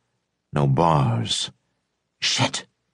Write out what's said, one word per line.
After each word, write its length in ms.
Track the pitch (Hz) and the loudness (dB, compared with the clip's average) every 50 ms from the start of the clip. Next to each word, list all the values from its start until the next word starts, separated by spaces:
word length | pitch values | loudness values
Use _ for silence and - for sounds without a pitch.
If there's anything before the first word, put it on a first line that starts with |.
| _ _ _ _ _ _ _ _ _ _ - | _ _ _ _ _ _ _ _ _ _ -2
No 140 | 73 71 | 0 2
bars. 840 | 71 67 67 - 165 - 73 67 - 58 58 110 101 - - - - - _ _ _ _ _ _ _ _ _ _ _ _ _ | 2 2 2 4 4 4 4 2 2 0 -2 -2 -4 -4 -6 -6 -8 -10 _ _ _ _ _ _ _ _ _ _ _ _ _
"Shit," 460 | - - - - - - - - - _ _ _ _ _ | -4 -4 0 0 -2 -2 -2 -6 -12 _ _ _ _ _